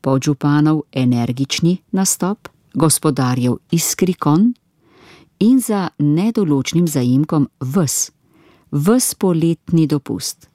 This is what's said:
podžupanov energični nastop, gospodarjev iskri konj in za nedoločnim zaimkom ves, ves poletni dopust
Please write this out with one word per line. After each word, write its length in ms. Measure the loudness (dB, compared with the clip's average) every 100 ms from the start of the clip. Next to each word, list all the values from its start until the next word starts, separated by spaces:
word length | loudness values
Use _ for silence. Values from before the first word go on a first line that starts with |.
podžupanov 800 | 0 -2 0 -2 0 2 2 0 -4
energični 840 | -2 0 0 -2 -4 -4 -2 0 -2 _
nastop, 580 | -4 -2 -2 -4 -6 -10 _ _
gospodarjev 800 | 0 0 2 -2 -2 -2 0 -2 -2 _
iskri 440 | -4 -2 -2 -2
konj 380 | 0 0 2 2 0 _ _ _ _ -20 -20 _ _
in 200 | 2 2
za 280 | 2 -4 -4 _
nedoločnim 920 | 0 2 0 0 0 0 0 0 0
zaimkom 600 | 0 0 2 2 0 -2 _
ves, 520 | -4 -2 0 -2 -6 _ _ _ _ _ _
ves 440 | -2 2 2 0
poletni 720 | -2 0 2 0 -2 0 2 2
dopust 640 | 0 -4 -8 -8 -14 _